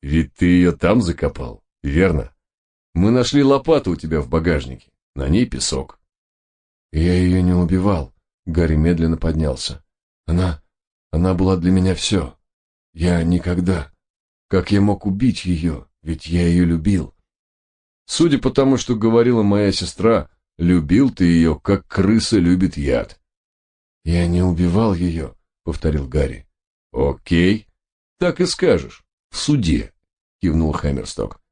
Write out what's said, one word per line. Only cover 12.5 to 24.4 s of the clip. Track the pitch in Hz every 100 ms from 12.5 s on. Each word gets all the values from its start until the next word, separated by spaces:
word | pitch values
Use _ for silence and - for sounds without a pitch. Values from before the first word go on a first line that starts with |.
| _ _ _ _
Я | 82 85 87
никогда. | 82 87 87 87 90 87 71 _ _ _ _ _ _
Как | 95 90
я | 101
мог | 101 95 104
убить | 98 127 - 92
ее? | 85 85 76 - _
Ведь | 78 80 78
я | 87 87
ее | 87 87
любил». | 85 82 95 64 _ _ _ _ _ _ _ _ _ _
«Судя | - 170 139
по | 135
тому, | 120 135 127
что | - 117
говорила | 113 113 117 117
моя | 101 101 101
сестра, | 90 92 - 107 107 80 _ _ -
любил | 85 90 73 95 135
ты | - 90
ее, | 85 82 76
как | - 98 -
крыса | - 95 113 - 107
любит | 87 90 92 73
яд». | 69 62 53 - _ _ _ _ _ _ _ _
«Я | 80 85 87
не | 87